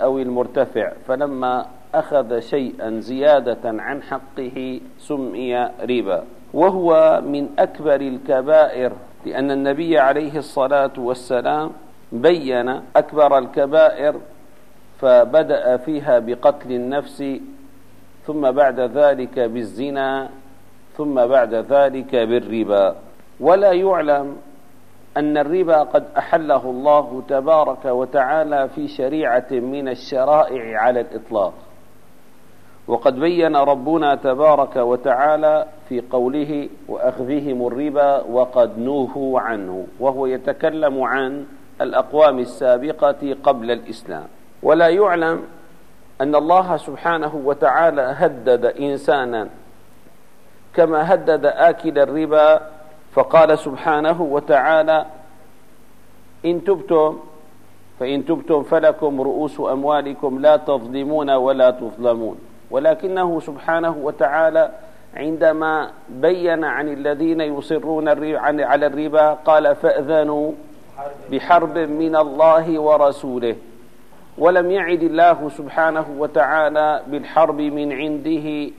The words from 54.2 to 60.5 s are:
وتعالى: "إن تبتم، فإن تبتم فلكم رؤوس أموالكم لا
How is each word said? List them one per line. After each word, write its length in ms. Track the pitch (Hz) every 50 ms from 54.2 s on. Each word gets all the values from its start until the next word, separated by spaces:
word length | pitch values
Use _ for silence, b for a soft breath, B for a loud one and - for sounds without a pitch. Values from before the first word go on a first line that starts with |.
وتعالى: 840 | 175 143 139 143 147 - 151 135 127 151 160 160 156 156 160 156 151 - - - - - - - - - - - - - - - - - - - - - - - - - - - -
"إن 180 | 165 175 170 170
تبتم، 560 | 196 196 165 143 - 175 160 151 156 117 - - - - - - - - - - - - - - - - -
فإن 260 | 127 127 139 143 131
تبتم 380 | 143 165 143 139 - 165 147 139
فلكم 580 | - - 165 156 156 143 - 160 147 143 131
رؤوس 380 | 131 139 104 120 151 147 - -
أموالكم 800 | 143 98 131 135 139 143 151 147 139 139 139 - - 139 127 135
لا 180 | 139 151